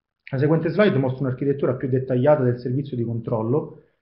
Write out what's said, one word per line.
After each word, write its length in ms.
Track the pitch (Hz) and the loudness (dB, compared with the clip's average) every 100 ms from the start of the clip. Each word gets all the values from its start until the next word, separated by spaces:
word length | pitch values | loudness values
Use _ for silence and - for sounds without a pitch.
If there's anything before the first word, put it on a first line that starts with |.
| _ _ - | _ _ -8
La 80 | 131 | -2
seguente 300 | 147 160 165 | 2 2 0
slide 280 | 156 208 135 | 2 2 4
mostra 300 | 131 127 135 | 0 -2 -4
un'architettura 480 | 127 139 139 - 131 | -2 -2 0 0 -2
più 140 | 131 | -2
dettagliata 520 | 123 131 123 139 147 | -2 0 2 4 4
del 160 | 123 123 | 4 0
servizio 400 | 131 131 147 123 | -2 -4 -4 -4
di 60 | |
controllo, 800 | 117 117 117 113 110 147 165 - _ _ | -4 -4 -4 -2 0 0 -2 -14 _ _